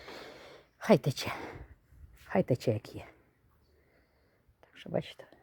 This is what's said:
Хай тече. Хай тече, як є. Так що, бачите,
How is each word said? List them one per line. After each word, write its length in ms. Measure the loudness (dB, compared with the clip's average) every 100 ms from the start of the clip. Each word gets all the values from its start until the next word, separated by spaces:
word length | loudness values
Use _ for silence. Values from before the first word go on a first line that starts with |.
| -16 -14 -16 -18 -20 -20 -20 _
Хай 200 | 6 8
тече. 340 | 8 0 -4 -6 -8 -12 -16 -20 _ -20 -20 -20 -2
Хай 180 | 0
тече, 280 | 2 2 2
як 240 | 0 -4 -14
є. 100 | -14 -20 _ _ _ _ _ _ _ _ _ _ _ _ _ _
Так 100 | -20
що, 160 | -18 -2
бачите, 340 | -2 -2 -8 -20 -20